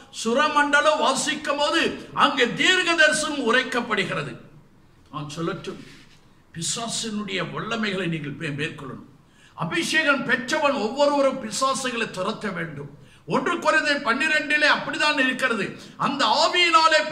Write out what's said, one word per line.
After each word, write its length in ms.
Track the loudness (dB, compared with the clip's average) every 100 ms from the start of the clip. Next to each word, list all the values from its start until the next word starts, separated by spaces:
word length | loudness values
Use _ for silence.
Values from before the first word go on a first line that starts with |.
| -18 -8
சுரமண்டலம் 720 | 0 2 4 4 4 4 4 4
வாசிக்கும் 580 | 2 0 -2 -4 -2 0
போது 520 | 2 2 0 -2 -6
அங்கு 400 | 2 2 4 0
தீர்க்க 400 | 2 2 4 2
தரிசனம் 600 | 4 4 4 -2 -2 2
உரைக்கப்படுகிறது. 840 | 2 2 -2 -2 -2 -2 -4 -6 -12 -18 -20 -20 _ -20 _ _
நான் 200 | -12 -10 -6
சொல்லட்டும், 480 | -6 -6 -10 -14 -16 -20 -20 -20 _ _ _
பிசாசினுடைய 1000 | -8 -6 -6 -6 -6 -6 -6 -6 -6 -6
வல்லமைகளை 540 | -6 -6 -4 -2 -2 -4
நீங்கள் 260 | -4 -6
மே-, 260 | -8 -6 -6
மேற்கொள்ளணும். 720 | -6 -8 -14 -14 -18 -20 _ _ -20
அபிஷேகம் 720 | -8 -4 -2 0 2 4 2
பெற்றவன் 480 | 2 -2 0 0 2
ஒவ்வொருவரும் 800 | 0 -2 2 4 4 2 0 -6
பிசாசுகளை 600 | -2 0 0 -4 -4 -4
துரத்த 420 | -4 -4 -4 -6
வேண்டும். 380 | -6 -8 -10 -14 -16 -20 -18 -4
ஒன்று 280 | -2 0 0
கொரிந்தியர் 440 | 2 2 2 0
பன்னிரெண்டிலே 640 | 0 0 0 0 0 2 2
அப்படிதான் 520 | 2 -2 -2 0 2
இருக்கிறது. 640 | 0 0 -2 -2 -4 -8 -14 -6
அந்த 300 | -4 0 2
ஆவியினாலே 800 | 2 2 4 4 6 6 4 2